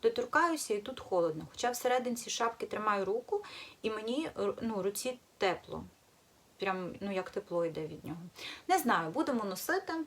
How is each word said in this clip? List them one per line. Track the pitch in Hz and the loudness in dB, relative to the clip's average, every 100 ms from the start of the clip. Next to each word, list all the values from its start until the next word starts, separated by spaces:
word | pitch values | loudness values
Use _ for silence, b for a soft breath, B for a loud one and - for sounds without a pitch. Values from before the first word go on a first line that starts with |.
доторкаюся | 226 233 247 294 339 311 - | 2 2 2 4 4 2 0
і | 208 | -2
тут | 208 262 | -2 -10
холодно. | - 185 170 156 160 | 0 4 4 2 -8
Хоча | - 240 | -2 -2
всерединці | 240 254 254 247 233 - | 0 2 2 2 -4 -4
шапки | - 233 233 208 | 0 0 0 -6
тримаю | 208 214 202 190 | -2 2 2 2
руку, | 220 - 415 415 B B B | 0 0 -2 -2 B B B
і | 220 | -4
мені, | 214 220 254 320 - | -2 -2 -2 -2 -2
р-, | 202 - | -2 0
ну, | 233 214 | -2 0
руці | 190 202 254 247 _ _ | 0 -2 -4 -6 _ _
тепло. | 190 170 - 160 185 - _ _ _ _ _ _ | 0 0 -4 -10 -10 -16 _ _ _ _ _ _
Прям, | 190 185 180 - | -2 -2 -4 -6
ну, | 202 | -2
як | 190 185 | -2 -2
тепло | - - 170 170 | -6 -2 0 0
йде | 156 156 | -2 -6
від | 156 127 | -8 -10
нього. | 165 175 B B B - | -10 -10 B B B 4
Не | 359 | 4
знаю, | 269 190 165 | 6 4 4
будемо | 208 320 240 | 0 2 2
носити. | 208 185 - 370 381 330 | 0 -4 0 0 0 -4